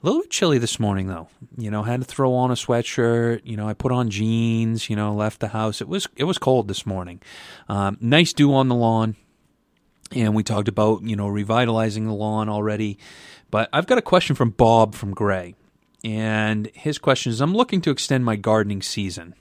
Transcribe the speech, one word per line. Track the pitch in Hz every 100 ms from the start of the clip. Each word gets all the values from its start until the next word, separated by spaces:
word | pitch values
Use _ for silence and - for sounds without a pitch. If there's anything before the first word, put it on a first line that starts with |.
A | 151
little | 302
bit | 392
chilly | - 185 135
this | 117 -
morning, | 107 98 95
though. | 87 82 _ - -
You | 110
know, | 104
had | 107 123
to | 127
throw | - 131
on | 127 127
a | 123
sweatshirt. | - 120 117 - 117 117 117 117 -
You | 107
know, | 107
I |
put | 107 131
on | 127 120
jeans, | 101 110 113 117 113 113 113 -
you | 107
know, | 104
left | 104 107 -
the | 107
house. | 113 110 104
It | 101
was, | 95 - -
it | 151
was | 185
cold | - 131 101
this | 95 -
morning. | 95 87 87 - - - - -
Um, | 101 98 101
nice | 117 147 170
dew | - 143
on | 135 131
the | 120
lawn. | 113 113 113 107 _ _ _ _ _ _ _ _ - 123
And | 110 107
we |
talked | 107 104 104
about, | 107 107 107
you | 107 107
know, | 101
revitalizing | 104 101 113 123 110 110 107 110
the |
lawn | 104 107 107 107
already. | 104 104 107 107 98 - - - - _
But | 107 113
I've | 143 180
got | 254
a |
question | - 180 - 139
from | 123
Bob | - 117 113 110
from | 104 101 95
Gray. | 104 95 87 - _ _ _ _
And | 110 110 110 107 107 107 107 -
his | 151 147
question | - 131 -
is, | 113
"I'm | 143 202
looking | 247 190
to | 165
extend | 139 - 135
my | 120 107
gardening | 104 110 104 101
season. | - - 98 87 85 -